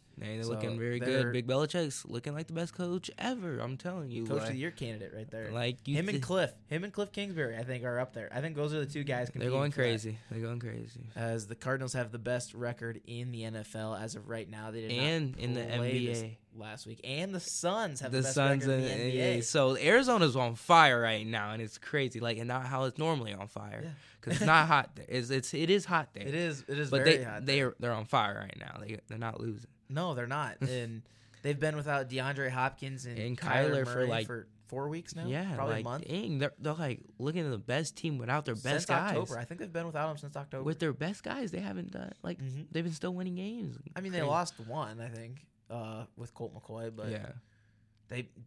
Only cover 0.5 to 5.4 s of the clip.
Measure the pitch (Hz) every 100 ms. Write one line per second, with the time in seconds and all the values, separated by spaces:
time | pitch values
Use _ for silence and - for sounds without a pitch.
0.5 | 107 113 113 120 123 123 131 120 120 123
1.5 | 131 151 180 156 - - 120 147 147 160
2.5 | 165 170 - 175 180 - - 233 254 175
3.5 | 123 117 131 180 185 139 117 113 135 110
4.5 | 110 160 - 120 107 98 110 110 110